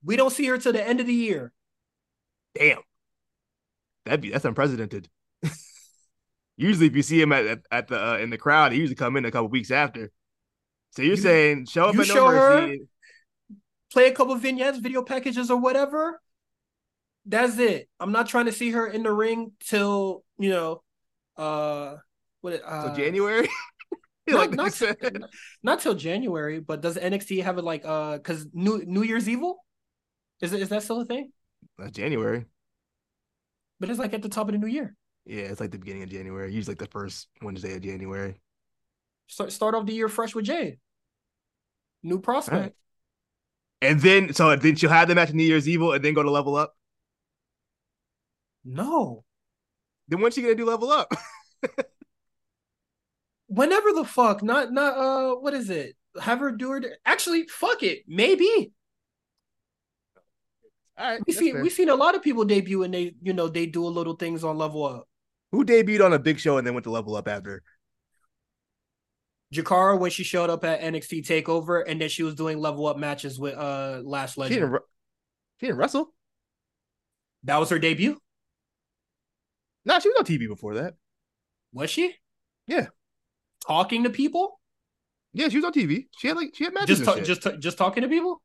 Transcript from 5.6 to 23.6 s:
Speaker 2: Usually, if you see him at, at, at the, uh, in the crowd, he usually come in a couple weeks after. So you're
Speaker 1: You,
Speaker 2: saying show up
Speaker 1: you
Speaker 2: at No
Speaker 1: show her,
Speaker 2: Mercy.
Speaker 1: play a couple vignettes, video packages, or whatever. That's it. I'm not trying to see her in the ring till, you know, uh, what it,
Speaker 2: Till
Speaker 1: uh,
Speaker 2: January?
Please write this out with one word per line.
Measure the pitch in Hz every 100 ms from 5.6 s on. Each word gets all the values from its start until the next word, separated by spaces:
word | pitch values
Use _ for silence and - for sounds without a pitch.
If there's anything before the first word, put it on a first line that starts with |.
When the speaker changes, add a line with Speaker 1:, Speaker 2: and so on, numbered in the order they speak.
| - - _ _ _ _ _ _ _ -
Speaker 2:
Usually, | 170 190 156
if | 127
you |
see | 139 160
him | 156
at, | 135 110
at, | 117 _
at | 120 113
the, | 120
uh, | 110 113
in | 117
the | 113
crowd, | 147 151 147
he | 123
usually | 139 127
come | 123 135
in |
a | 120
couple | 123 113
weeks | 127 110
after. | 131 143 117 107 _ _ _ _ _ _ _ _
So | -
you're | 139
Speaker 1:
You, | 202
Speaker 2:
saying | 196 160 151 143 127
show | 165 185
up |
Speaker 1:
you | 208
Speaker 2:
at | 294
No |
Speaker 1:
show | 285 262
her, | 262 269 285 330
Speaker 2:
Mercy. | 277 - _ _ _ _ _ _ 208 _ _ _
Speaker 1:
play | 262 254
a |
couple | 262 262
vignettes, | 254 262 262 269 269
video | 233 262
packages, | 247 262 262 247 240
or | 247
whatever. | 254 262 277 294 320 330 _ _ _ _ _ _ _ _ _ _
That's | 202 214 247 226
it. | 240 160 - _
I'm | 185
not | 220 233
trying | 247 240
to |
see | 220 240
her | 233 226
in | 214
the | 226
ring | 208 220 226 226 _
till, | - 214 202 202 196 185 _ _
you | 196
know, | 180 165 165 _ _ _ _ _ -
uh, | 156 151 151 147 143 151 _ _ _ _
what | 180
it, | 165
Speaker 2:
Till | -
Speaker 1:
uh, | 156 151 143
Speaker 2:
January? | 143 190 202 220 - -